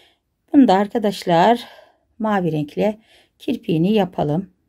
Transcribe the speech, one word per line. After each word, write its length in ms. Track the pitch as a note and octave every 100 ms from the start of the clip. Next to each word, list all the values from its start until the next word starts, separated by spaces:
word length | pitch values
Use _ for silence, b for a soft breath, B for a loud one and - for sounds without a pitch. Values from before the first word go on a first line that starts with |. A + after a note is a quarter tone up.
| b b _ _ _
Bunu 160 | D4 A#3+
da 60 |
arkadaşlar 920 | F#3+ G3+ A#3+ G#3 G3 - E3 G3 A#3+ b b b b b -
mavi 340 | A3 G3+ F3
renkle 460 | D3+ D3 - G3 G#3+ b b b _
kirpiğini 540 | - B3+ - D#3+ F3
yapalım. 580 | A3 F#3 - D3 D3 G3 _